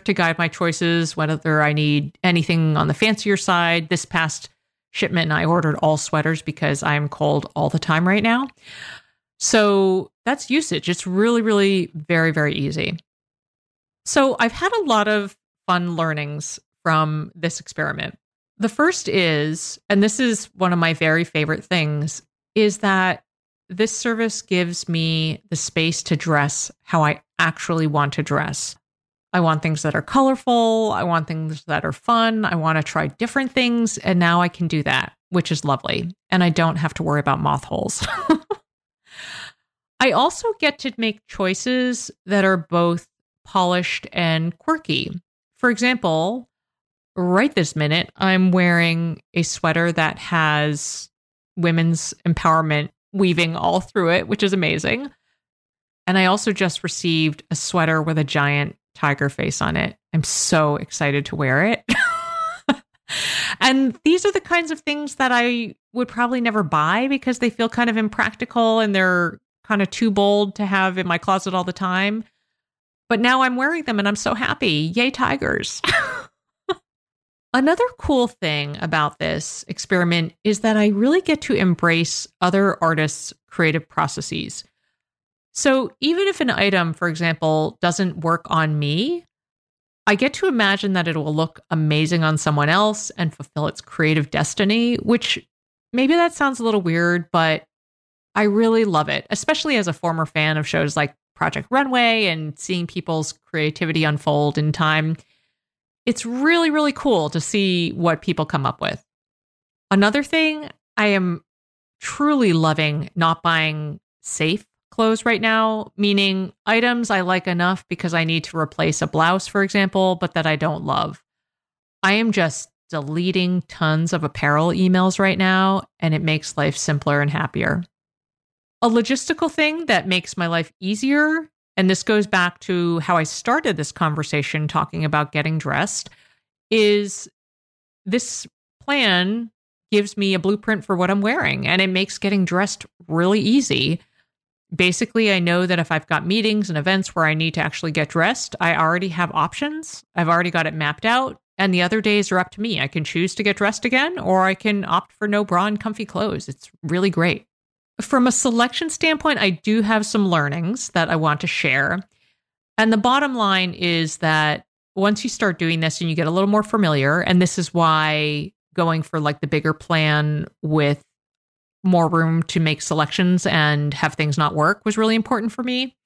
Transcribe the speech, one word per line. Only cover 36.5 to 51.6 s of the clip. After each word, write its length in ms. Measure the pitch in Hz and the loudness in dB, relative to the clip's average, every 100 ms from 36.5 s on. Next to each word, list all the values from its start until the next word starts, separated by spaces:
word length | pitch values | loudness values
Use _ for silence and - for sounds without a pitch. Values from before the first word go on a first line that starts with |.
| 165 165 160 | 4 0 0
have 180 | 156 | -2
to 80 | - | -2
worry 180 | 160 147 | -2 0
about 200 | 143 143 | 0 0
moth 240 | 147 139 | 0 -2
holes. 420 | - - - - - - 1077 | -4 -6 -4 -4 -6 -2 0
<laughs> 180 | 311 - - _ _ _ _ _ - - - - - _ _ _ - | 0 -2 -10 _ _ _ _ _ -20 -18 -16 -18 -20 _ _ _ 0
I 120 | 254 | 2
also 360 | 175 294 - 466 415 | 4 2 0 -4 -2
get 200 | 302 285 | -2 -2
to 120 | 269 - | -6 -4
make 280 | 226 214 - | -4 -6 -10
choices 840 | - 185 190 254 254 254 240 - - - | -4 -2 -2 -2 0 0 -4 -8 -14 -2
that 180 | 202 | 2
are 120 | 190 185 | 4 2
both 520 | 156 170 170 170 - _ _ _ | 0 0 2 0 -6 _ _ _
polished 640 | - 196 180 180 175 - - | -4 0 2 0 -2 -6 -8
and 440 | - 170 160 165 - | -4 0 0 -2 -4
quirky. 640 | - 320 - 139 - 175 - _ _ _ | -4 -4 -2 -4 -4 -10 -16 _ _ _
For 120 | 247 | 0
example, 760 | 220 247 247 190 160 175 247 240 _ _ _ _ _ _ | 2 0 0 0 0 0 -4 -10 _ _ _ _ _ _
right 400 | - 180 185 277 | -4 2 4 2
this 200 | 202 156 | 2 -2
minute, 360 | 156 147 165 - - | 0 0 0 -2 -2
I'm 340 | 190 185 185 | 2 4 4
wearing 720 | 180 175 170 170 165 170 160 _ | 4 4 4 2 0 -2 -6 _
a 100 | 175 | -4
sweater 480 | 165 - 165 160 170 | -2 -2 0 2 0
that 260 | 165 156 - | 2 0 -2
has 880 | - 170 156 151 151 147 - - - _ _ _ _ | -4 0 2 2 0 -2 -6 -12 -14 _ _ _ _
women's 560 | - | -2